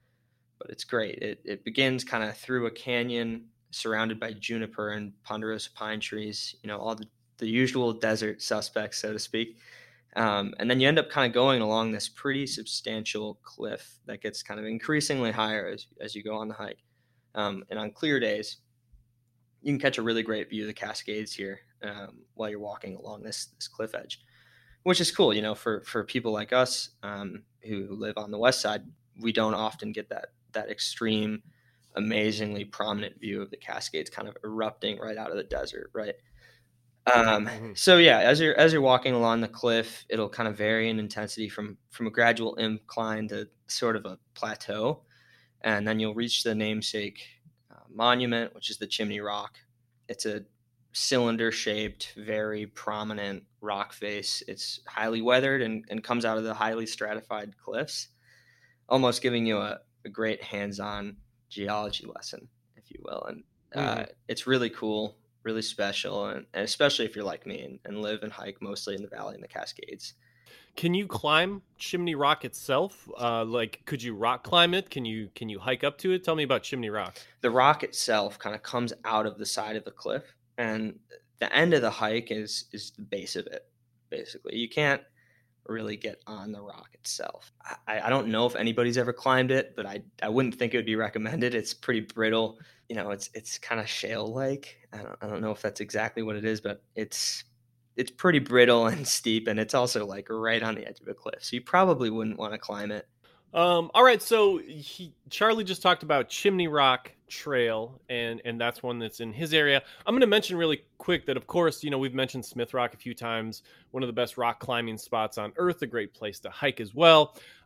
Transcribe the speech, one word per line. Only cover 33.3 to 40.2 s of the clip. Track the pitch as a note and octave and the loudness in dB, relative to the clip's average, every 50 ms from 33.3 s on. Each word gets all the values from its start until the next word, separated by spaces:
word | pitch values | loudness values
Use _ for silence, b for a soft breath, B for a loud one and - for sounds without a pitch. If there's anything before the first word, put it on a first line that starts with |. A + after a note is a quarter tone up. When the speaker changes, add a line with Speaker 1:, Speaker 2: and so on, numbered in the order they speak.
| G2 G2+ | -6 -6
Speaker 1:
of | G2 G2 | -6 -8
the | - | -12
Cascades | - - - - - - - - D#2 - - | -14 -10 -10 -8 -8 -8 -6 -6 -6 -6 -6
kind | - G#2 G#2 | -10 -12 -12
of | G#2 - - - | -12 -12 -12 -12
erupting | G#2+ G#2+ A2 A2 G#2+ - - G#2 G#2 G2+ - | -8 -6 -4 -4 -6 -6 -6 -6 -6 -6 -6
right | - A2 G#2+ | -8 -10 -10
out | A2 G#2+ - | -10 -8 -8
of | F2+ | -6
the | G2+ - | -6 -6
desert, | - - C#2 - - - - - - - | -6 -6 -6 -6 -8 -10 -12 -12 -10 -8
right? | A2 G#2+ G#2 - - b b b b b b b b b b b _ _ _ _ _ - B2 B2 | -8 -6 -6 -8 -10 b b b b b b b b b b b _ _ _ _ _ 4 6 6
Um, | A#2 A2+ A2+ A2 G#2 G#2+ | 8 8 6 4 2 2
Speaker 2:
Mm-hmm. | A2 A2 A2 A2+ A2 F#2+ | -2 -6 -8 -10 -10 -4
Speaker 1:
so | - - F#3 F3+ | 4 8 10 12
yeah, | E3+ E3+ D3+ A#2 G#2 | 12 12 12 10 10
as | F2+ B2 D3 D#3 | 8 8 6 6
you're, | E3 D3+ - | 6 4 6
as | - D#3 E3 D#3+ | 8 8 8 8
you're | D3 | 6
walking | C3+ C3 B2+ B2 - C3 B2 | 6 6 6 6 4 2 2
along | A#2 A#2 A2+ A2+ A#2 | 4 4 4 4 2
the | A2+ | 0
cliff, | G#2+ - - - A#2 A2+ A2+ A2 - - - - - | -2 -4 0 2 2 4 2 0 -2 -6 -12 -6 -2
it'll | A2 A2+ | -2 0